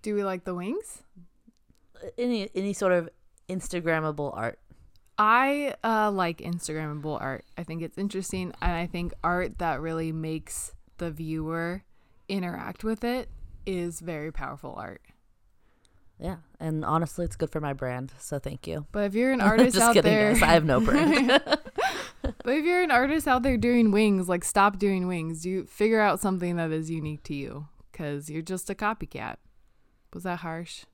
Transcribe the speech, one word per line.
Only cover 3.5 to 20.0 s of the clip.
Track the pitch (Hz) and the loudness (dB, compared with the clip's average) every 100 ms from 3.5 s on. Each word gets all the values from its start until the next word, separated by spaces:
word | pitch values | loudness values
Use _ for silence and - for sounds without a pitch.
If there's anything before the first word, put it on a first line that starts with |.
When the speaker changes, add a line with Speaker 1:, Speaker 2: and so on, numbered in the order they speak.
| 185 - 180 165 160 156 151 143 - | -8 -4 -4 0 0 0 -4 -6 -4
Speaker 2:
art? | 113 - _ - - - _ - | -6 -6 _ -20 -20 -20 _ 2
Speaker 1:
I, | 214 240 269 285 277 - | 4 6 4 0 -2 -4
uh, | 226 220 214 | 0 2 2
like | 196 175 165 | 2 -2 -2
Instagrammable | 170 175 - 156 156 151 151 147 | -6 -6 -6 -6 -6 -6 -6 -6
art. | 135 131 - - | -6 -8 -12 -14
I | |
think | 170 165 | -10 -8
it's | 165 - | -8 -6
interesting, | 196 185 185 190 180 - | -4 -4 -6 -6 -6 -2
and | 180 | -2
I | 170 175 | -2 -4
think | 170 175 - | -4 -6 -4
art | 170 175 185 - | -2 -2 -2 -4
that | 170 135 | -4 -2
really | 165 160 160 | -4 -4 -4
makes | 160 160 160 156 - - - - - | -6 -6 -8 -8 -12 -12 -16 -20 -10
the | 170 | -8
viewer | 151 160 160 156 165 170 185 _ _ _ _ - | -6 -6 -4 -4 -4 -4 -6 _ _ _ _ -6
interact | 196 180 175 - - | -4 -4 -6 -10 -6
with | 220 220 | -4 -2
it | 240 254 - - - - | -2 -4 -8 -14 -16 -12
is | - 180 175 165 | -6 -4 -6 -8
very | 165 156 151 | -10 -8 -6
powerful | - 131 131 139 - | -6 -8 -10 -12 -12
art. | 90 90 _ _ _ _ _ _ _ _ _ _ - _ | -12 -14 _ _ _ _ _ _ _ _ _ _ -20 _
Speaker 2:
Yeah, | 170 170 _ _ | -10 -10 _ _
and | 156 156 | -4 -2
honestly, | - 160 165 - | 0 0 0 -4
it's | 170 - | -6 -4
good | 156 | -4
for | 156 | -4
my | 151 | -6
brand, | 139 127 123 131 - | -6 -6 -6 -10 -14
so | - 143 | -8 -8
thank | 139 139 - | -8 -10 -8
you. | 160 147 | -8 -6
Speaker 1:
But | 208 | -4
if | 202 | -2
you're | 208 254 | 0 0
an | 254 | 4
Speaker 2:
<laughs> | 202 | 4
Speaker 1:
artist | 220 254 | 6 6
Speaker 2:
Just | 233 | 6
Speaker 1:
out | 233 | 6
Speaker 2:
kidding, | 214 | 8